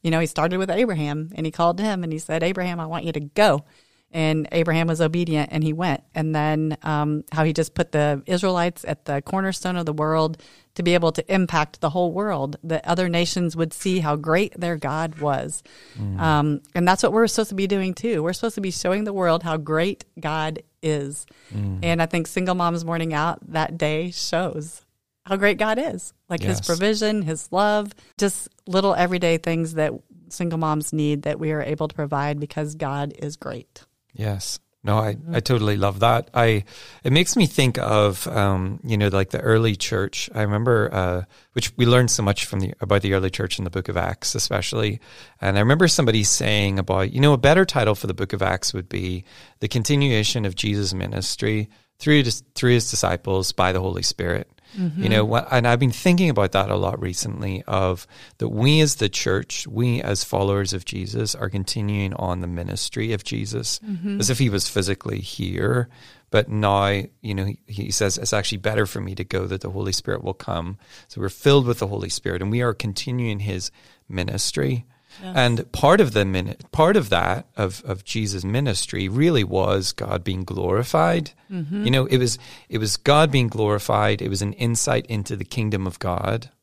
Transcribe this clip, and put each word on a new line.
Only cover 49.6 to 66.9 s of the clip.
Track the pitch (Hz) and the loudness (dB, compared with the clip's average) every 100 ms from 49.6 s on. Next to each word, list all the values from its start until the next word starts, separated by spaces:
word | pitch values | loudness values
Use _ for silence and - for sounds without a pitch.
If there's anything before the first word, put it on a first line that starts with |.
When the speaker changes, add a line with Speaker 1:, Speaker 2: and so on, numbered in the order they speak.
| 104 | -4
Speaker 2:
Continuation | 123 107 143 139 110 104 120 101 | -2 2 2 4 2 2 0 -2
of | 87 | -2
Jesus' | 107 104 98 | -2 0 -2
Ministry | 92 95 104 92 - 110 107 107 _ _ _ | -2 -4 -4 -4 -2 0 0 -2 _ _ _
through | - 151 | 4 4
his, | 123 - _ | 4 -2 _
through | - 123 | 0 4
his | 120 113 | 4 4
disciples | - 92 87 - 95 92 | 0 0 0 0 -2 0
by | - 92 | 0 2
the | 92 | 2
Holy | 92 90 | 0 -2
Spirit. | 92 - 87 87 - _ _ 202 | -4 -2 -2 -2 -6 _ _ -4
Speaker 1:
Mm-hmm. | 180 156 | -4 0
Speaker 2:
You | 110 | 2
know, | 110 | 4
wha-, | 107 113 - | 4 0 2
and | 131 120 | 2 4
I've | 120 | 4
been | 131 | 2
thinking | 113 185 175 180 | 2 4 4 4
about | 110 98 | 4 2
that | 98 98 | 2 2
a | 98 | 0
lot | 95 - | 0 -2
recently, | 98 90 117 104 98 95 - | -6 -4 -6 -4 -6 -6 -2
of | 95 95 90 - - - _ | 0 0 -2 -8 -20 -20 _
that | 110 | -4
we | 107 127 156 | 2 4 6
as | 151 - | 4 2
the | 104 | -2
church, | - - 95 - - - | 0 -2 -2 -2 -10 -6
we | 110 123 117 | -2 0 0
as | - 98 - | -2 -4 -2
followers | 98 98 101 98 | 0 2 2 0
of | 95 | -4
Jesus | - 92 95 110 107 | -6 -8 -6 -4 -4
are | - 110 | -4 -4
continuing | 98 95 - 104 104 98 - | -4 -4 -4 -2 -2 -2 -4
on | 90 90 | -4 -4
the | 90 | -6
ministry | 87 90 98 - - 110 | -6 -6 -6 -6 -6 -4
of | 107 | -4
Jesus | - 113 104 117 113 - | -4 -8 -6 -6 -6 -8
Speaker 1:
Mm-hmm. | 214 185 190 202 | -6 -6 -4 -2
Speaker 2:
as | 202 | -2
if | 120 | 2
he | 131 | 2
was | 101 - | 2 -2
physically | - 92 95 - 101 | -2 -2 -4 -4 -6
here. | 95 - 87 90 95 123 120 - - - _ | -8 -6 -6 -2 0 0 -2 -8 -20 -20 _
But | 113 104 | 0 2
now, | 107 104 101 101 | 0 2 4 2